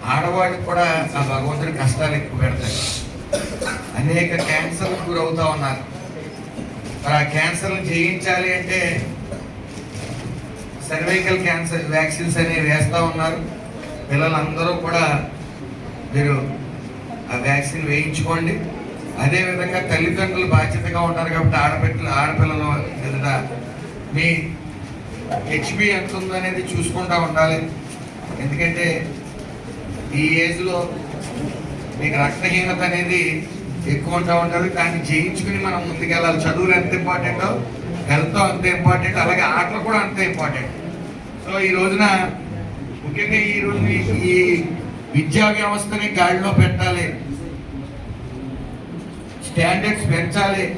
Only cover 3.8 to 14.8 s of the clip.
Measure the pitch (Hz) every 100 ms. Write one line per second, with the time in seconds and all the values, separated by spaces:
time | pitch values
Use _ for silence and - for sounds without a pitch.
3.8 | - 110 139 165 170 165 - 151 160 170
4.8 | 190 180 165 170 160 165 156 147 139 127
5.8 | - - - 156 151 - - - - -
6.8 | - - 143 147 143 151 160 170 190 190
7.8 | 147 165 170 185 185 180 185 180 180 190
8.8 | 170 165 - - - - - - - -
9.8 | - - - - - - - - - -
10.8 | - 160 165 185 185 185 175 165 165 165
11.8 | 147 156 156 - 170 165 165 165 151 151
12.8 | 147 165 165 160 160 165 - - - -
13.8 | - - - 139 160 160 151 - 170 175